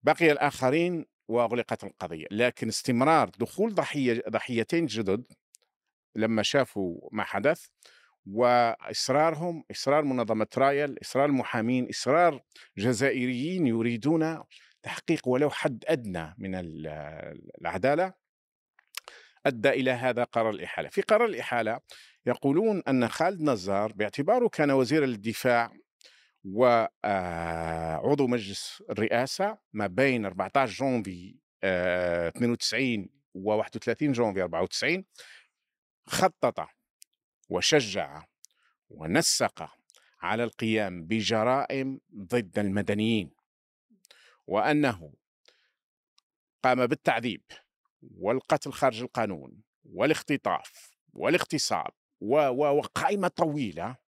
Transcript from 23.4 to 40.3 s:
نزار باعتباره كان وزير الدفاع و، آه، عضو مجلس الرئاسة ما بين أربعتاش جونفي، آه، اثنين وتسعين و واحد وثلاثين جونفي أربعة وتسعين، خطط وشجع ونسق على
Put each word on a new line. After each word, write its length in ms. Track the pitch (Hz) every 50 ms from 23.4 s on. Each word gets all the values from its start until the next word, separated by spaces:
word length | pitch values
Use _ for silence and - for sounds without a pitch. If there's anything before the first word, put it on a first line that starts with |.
نزار 520 | 151 147 127 101 90 101 98 98 104 107 92
باعتباره 540 | 95 107 101 - - 139 180 233 254 240
كان 240 | 208 - - 151 143
وزير 320 | 139 135 127 117 147 160 143
الدفاع 680 | 131 120 104 98 113 110 - - 127 120 117 117 110 - - _ _ _ _ - - _ _ _ _ _ _ -
و، 420 | 98 95 107 127 123 120 113 110 - _ _ -
آه، 920 | 104 101 95 90 90 85 82 85 82 82 82 82 82 82 82 82 80 80
عضو 320 | 78 - 117 147 143 139
مجلس 560 | 120 123 120 101 98 98 - - - - - - -
الرئاسة 680 | 107 101 110 - - 117 131 135 - - 190 208 220 _ _ _ -
ما 140 | 107 104
بين 380 | 98 90 98 135 139 127 117 104
أربعتاش 540 | 98 90 92 92 95 - 139 135 113 92 98
جونفي، 560 | 135 135 127 117 95 95 90 87 90 95 - _ _ _ _ _ -
آه، 640 | 95 92 90 90 90 90 90 90 87 85 87 85 82
اثنين 220 | - - 120 120
وتسعين 580 | 120 - - - 110 117 135 127 117 104 90 - _ _ _ _ _
و 180 | 92 95 107 107
واحد 220 | 107 107 - -
وثلاثين 360 | 117 - 120 113 - 151 147
جونفي 300 | 131 117 120 110 95 95
أربعة 200 | 90 87 85 82
وتسعين، 440 | 95 - - - 120 139 170 190 190 _ _ - - - - - _ _ _ _ _ _ _ _ _ _ _ _ _
خطط 600 | - - - 190 180 _ _ - 120 101 - 80 - _ _ _ _ _ _ - _ _ _ _ _ _ _ _ _
وشجع 760 | 92 90 87 - 156 147 123 104 95 98 80 69 71 76 - _ _ _ - _ _ _ _ _ _ _ _ _
ونسق 800 | - - 80 82 95 156 165 - - - 127 98 _ - 82 73 _ _ _ _ _ _ _ _ _ _
على 220 | 85 87